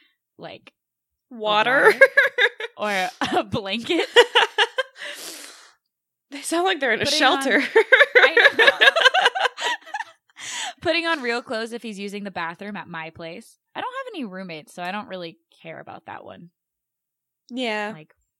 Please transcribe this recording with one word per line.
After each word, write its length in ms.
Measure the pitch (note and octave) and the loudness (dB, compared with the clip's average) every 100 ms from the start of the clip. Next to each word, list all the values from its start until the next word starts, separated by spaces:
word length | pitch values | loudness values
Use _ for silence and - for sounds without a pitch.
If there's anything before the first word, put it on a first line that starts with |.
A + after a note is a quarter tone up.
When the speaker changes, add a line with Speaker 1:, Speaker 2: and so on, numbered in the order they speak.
| _ _ _ _ | _ _ _ _
Speaker 1:
like 380 | - - - _ _ _ _ _ _ | -18 -18 -20 _ _ _ _ _ _
Speaker 2:
Water. 640 | A#3+ G#3+ G#3 A3 C4+ A#4 | -8 0 2 4 4 4
Speaker 1:
water 60 | - C5+ - C5+ - A#4+ - A4+ - | 6 4 6 0 2 0 0 -14 -6
Speaker 2:
<laughs> 340 | G#3 G3 F#3 - - | -4 -2 -4 -4 -4
Speaker 1:
or 80 | F4+ | -2
a 60 | |
blanket. 600 | A3 G#3+ G3 G#3+ A3+ E4+ G4+ - A#4+ - - - A#4 - C5+ - - D5 - - - - - _ _ _ _ _ _ | -2 -6 -6 -6 -2 -2 2 4 4 4 0 0 -2 0 -8 -8 -16 -14 -16 -16 -20 -20 -20 _ _ _ _ _ _
Speaker 2:
They 100 | C#4 | -14
sound 240 | - E4 | -6 -2
like 160 | F#4 F4+ | 0 0
they're 120 | C4 | -2
in 100 | C4 | -2
a 20 | |
Speaker 1:
Putting 180 | D4 D4 | 0 2
on 200 | C4 C#4 | 2 2
Speaker 2:
shelter. 200 | C4+ A#3 B3 A4 - | 2 0 2 2 4
<laughs> 240 | B4+ C#5+ - | 6 6 6
Speaker 1:
I 320 | B4+ E4+ A#4 - | 4 6 4 6
know. 300 | B4 - A#4 | 4 6 4
<laughs> 1900 | E5 C5+ F5+ - F#5+ - - A#5 A5 E5 G#5 A5 _ _ - - B5 G#5+ - | 6 2 4 0 0 -4 -4 -6 -6 -8 -12 -12 _ _ -18 -12 -10 -10 -6
Putting 260 | F4 E4 E4 | -2 -2 0
on 160 | E4 | -2
real 200 | A#3+ A#3+ | -2 -4
clothes 300 | A#3 A3+ A3+ | -4 -8 -6
if 100 | A#3 | -10
he's 160 | A#3 G3 | -12 -10
using 260 | G3+ G3+ | -10 -10
the 60 | G3+ | -10
bathroom 460 | F3+ E3 E3+ G3+ G3 | -8 -10 -10 -12 -12
at 120 | D#3+ | -12
my 220 | E3 D#3+ | -12 -14
place. 480 | D#3+ E3 F#3 - _ _ | -14 -16 -16 -20 _ _
I 60 | - | -10
don't 120 | A#4 | -10
have 200 | B4+ B4+ | -10 -12
any 100 | G4+ | -10
roommates, 500 | A3+ F#3 F#3 D#3+ - | -12 -12 -14 -14 -16
so 80 | - | -12
I 80 | F3 | -10
don't 160 | G3+ G3+ | -10 -10
really 300 | F#3 E3+ F#3+ _ _ | -12 -14 -16 _ _
care 160 | E3 C#3+ | -18 -18
about 280 | - - - | -18 -20 -16
that 180 | - | -18
one. 260 | G2 F#2+ E3+ _ _ _ _ _ _ _ _ _ _ | -18 -20 -20 _ _ _ _ _ _ _ _ _ _
Speaker 2:
Yeah. 420 | A#3+ B3 G#3+ G#3 | -8 -6 -4 -8
Speaker 1:
Like, 200 | D#3 D#3 _ _ _ | -10 -18 _ _ _